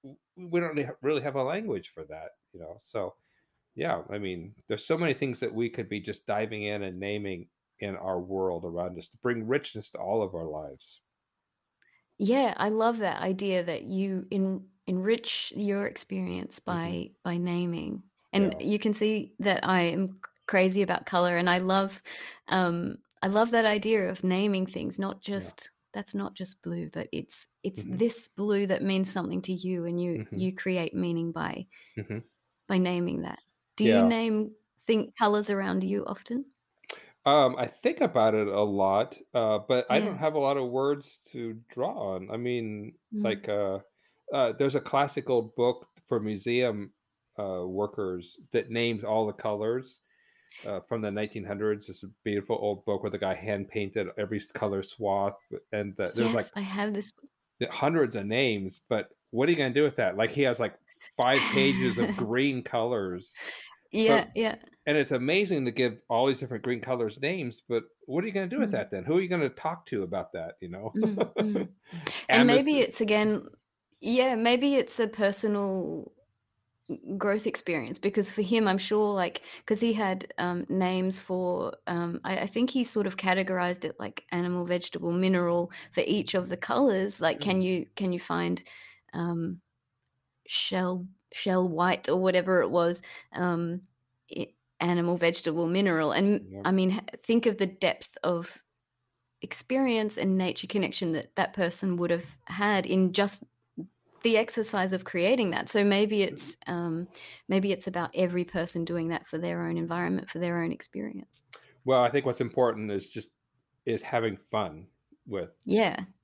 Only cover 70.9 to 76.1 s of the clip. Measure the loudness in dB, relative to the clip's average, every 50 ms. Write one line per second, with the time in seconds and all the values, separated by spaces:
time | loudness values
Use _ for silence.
70.9 | -2 0 0 0 0 0 -2 -2 -2 -2 -2 0 0 -2 -4 -6 -10 _ _ _
71.9 | -16 -10 -8 -8 -8 -8 0 4 6 8 8 8 8 6 6 6 4 4 2 2
72.9 | 2 -2 2 2 4 4 4 2 2 0 -4 -8 -20 _ _ _ _ _ _ _
73.9 | _ _ -4 2 4 4 4 4 4 4 4 4 4 6 4 4 4 4 2 2
74.9 | 0 0 0 0 2 2 2 2 2 2 0 0 0 2 0 0 -2 -2 -2 -4
75.9 | -6 -8 -10 -12